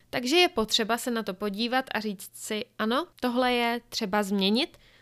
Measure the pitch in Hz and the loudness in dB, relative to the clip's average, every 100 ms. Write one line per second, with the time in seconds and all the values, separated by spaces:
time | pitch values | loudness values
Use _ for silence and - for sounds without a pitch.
0 | _ 277 247 330 349 349 220 - 214 226 | _ -4 2 4 4 2 0 0 0 -2
1 | - 233 214 190 208 196 233 254 262 - | -2 -2 -4 -4 -4 -2 -2 -2 -2 -4
2 | 214 196 - - - 214 - - 220 247 | -4 -8 -12 -14 -8 -8 -8 -4 -2 0
3 | - - 247 240 254 247 233 233 - - | -2 -4 -2 2 2 2 0 -2 -6 -6
4 | 214 208 202 202 190 220 330 - - - | -2 0 0 2 4 2 0 -6 -20 -20